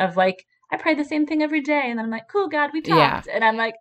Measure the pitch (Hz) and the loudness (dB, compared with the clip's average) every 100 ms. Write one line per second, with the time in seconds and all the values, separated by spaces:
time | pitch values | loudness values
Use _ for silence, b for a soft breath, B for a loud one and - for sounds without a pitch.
0 | 190 180 190 190 _ _ _ - 330 302 | 0 2 0 0 _ _ _ -4 0 0
1 | 285 302 302 311 302 311 277 294 254 233 | 0 -2 0 0 0 -2 0 -2 -2 -4
2 | 226 226 - 403 370 302 294 311 311 320 | -6 -8 -4 -2 -2 -2 -2 -2 2 4
3 | - - - 220 220 226 226 - | 4 0 -6 0 2 2 -2 -6